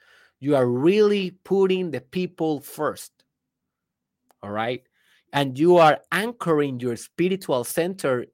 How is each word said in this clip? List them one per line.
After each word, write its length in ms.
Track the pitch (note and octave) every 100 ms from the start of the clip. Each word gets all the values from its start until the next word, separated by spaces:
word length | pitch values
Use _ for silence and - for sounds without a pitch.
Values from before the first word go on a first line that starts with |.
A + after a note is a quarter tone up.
| _ _ _ _
You 160 | C#3 C#3+
are 120 | B2
really 640 | B2 D#3+ G#3 G#3 G#3 F#3 -
putting 480 | - G3 F#3+ F#3 F3+
the 100 | B2+
people 600 | - F3+ F3 - D#3+ C#3+
first. 500 | - - D3 F#2 - _ _ _ _ _ _ _ _ _ _ _ _ _
All 100 | G2+
right? 320 | G#2 A#2 B2 _ _ _ _ _
And 260 | C#3 C3+ B2+
you 180 | E3+ F3
are 220 | D#3 C#3 -
anchoring 680 | F3 A3+ A#3+ E3+ D3+ C#3+ B2
your 160 | B2 A#2
spiritual 680 | - - F3+ F#3+ - C3
center 640 | A#2+ - F3 F#3+ D3 B2 -